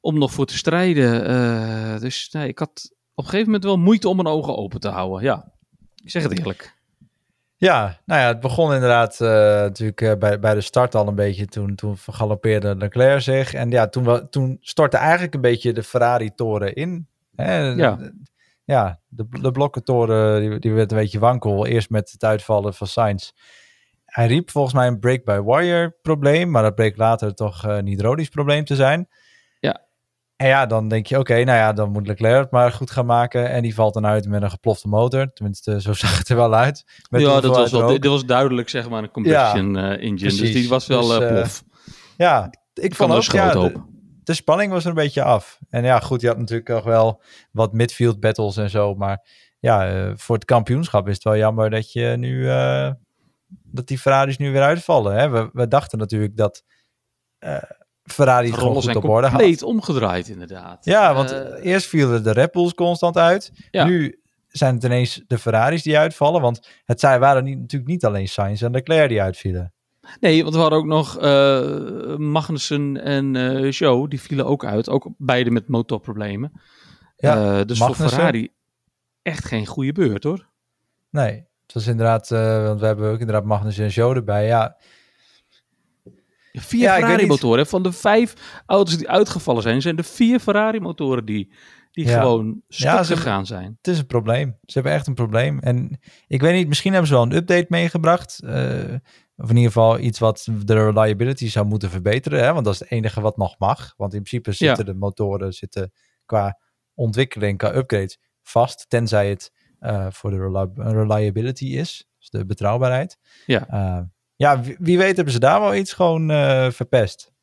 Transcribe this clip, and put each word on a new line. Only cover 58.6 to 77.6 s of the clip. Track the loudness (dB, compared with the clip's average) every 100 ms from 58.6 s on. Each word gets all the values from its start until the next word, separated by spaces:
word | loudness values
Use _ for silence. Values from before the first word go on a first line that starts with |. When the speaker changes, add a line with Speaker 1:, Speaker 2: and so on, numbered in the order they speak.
| 0
Speaker 1:
rollen | 0
Speaker 2:
goed | 0
Speaker 1:
zijn | 0 2
Speaker 2:
op |
orde | 2 4
had. | 4
Speaker 1:
compleet | 4 4
omgedraaid, | -2 -4 -2 -2 -2 -4 -6
inderdaad. | -14 -16 -18 -18 -10 0
Speaker 2:
Ja, | 4 4
want | 4 0
Speaker 1:
Eh, | -4 -10 -8 -2
Speaker 2:
eerst | -2 0
vielen | 2 2 2
de | 2
Red | 2 2
Bulls | 2 -2
constant | 0 -2 0 0 4
uit. | 4 2 -4 _ -8
Speaker 1:
Ja. | 0 2
Speaker 2:
Nu | 2 -2 -6 _ _ _
zijn | -2 0 0
het |
ineens | 0 0 -2 -4 -6
de | -4
Ferraris | 0 0 0 -2
die | 0 2
uitvallen. | 2 2 0 2
Want | 0 -4 -14 _ -6
het | 2
zijn, | 4 6
waren | 4 4
niet, | 0 -8
natuurlijk | -8 -8 -6
niet | -2 -2
alleen | -2 -6
Sainz | -4 -4 -2
en | -2
Leclerc | -4 0 2 2
die | 2
uitvielen. | -2 -4 -6 -6 -8 _ _ _ -20 -2
Speaker 1:
Nee, | 2 4
want | 2 2
we |
hadden | 2 2
ook | 2
nog, | -2 -2 -2
eh, | 2 4 4 2 -2 -6 -8 -10 -10 -6
Magnussen | -2 -2 -2 -6 -4 -4 -4 -6
en, | -4 -2 -2 -2
eh, | -2 -2 -2
Zhou, | 0 2 2 0
die | -6
vielen | -6 -4 -2
ook | -2 -2
uit. | -4 0
Ook | -4 -4 -8
beide | -2 0 2
met | 0 0
motorproblemen. | -4 -2 -8 -8 -10 -8 -8 -10 -14 _ _ _ _ _ _
Speaker 2:
Ja, | 2 2 2
Speaker 1:
Eh, | 0